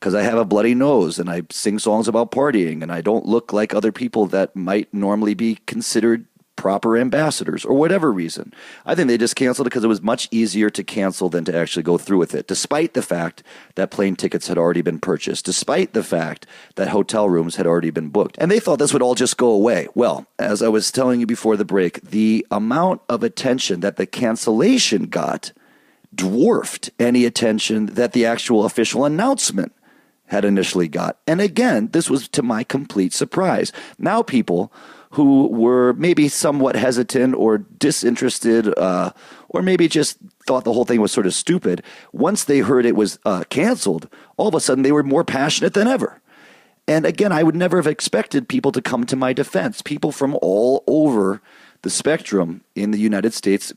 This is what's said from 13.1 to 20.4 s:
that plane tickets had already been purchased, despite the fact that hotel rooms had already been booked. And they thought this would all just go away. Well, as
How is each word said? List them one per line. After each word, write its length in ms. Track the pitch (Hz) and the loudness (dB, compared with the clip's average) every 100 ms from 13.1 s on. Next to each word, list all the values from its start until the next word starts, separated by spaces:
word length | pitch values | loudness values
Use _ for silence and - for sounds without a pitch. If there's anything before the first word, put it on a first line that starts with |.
| 87 82 - - - - | -4 -4 -8 -20 -20 -12
that 160 | - 95 | -6 -4
plane 240 | - 98 | -2 -2
tickets 320 | 90 90 87 - | -2 -4 -4 -2
had 100 | 87 | 0
already 240 | 85 87 | 2 2
been 200 | 85 80 | -2 -4
purchased, 440 | 92 80 - - | -4 -4 -4 -6
despite 500 | - 92 - 151 190 | -4 -4 -2 -2 -2
the 80 | 113 | -4
fact 420 | - 85 82 80 - - - - | -2 -2 -4 -8 -16 -20 -12 -6
that 140 | 95 | -2
hotel 380 | 104 95 113 104 | 0 0 0 2
rooms 280 | 87 82 92 | 2 0 -2
had 100 | 85 | 0
already 240 | 85 82 | 2 0
been 180 | 78 78 | -4 -2
booked. 280 | 87 - - | -2 -2 -2
And 140 | 165 | 0
they 80 | 214 | 0
thought 180 | 190 143 | 0 0
this 140 | 143 | 2
would 100 | 139 | 2
all 140 | 123 120 | 2 2
just 200 | 123 - | 0 2
go 120 | 123 | 2
away. 400 | 104 113 95 - - | 4 4 2 -2 0
Well, 300 | 117 67 - | 0 0 -8
as 240 | - | -6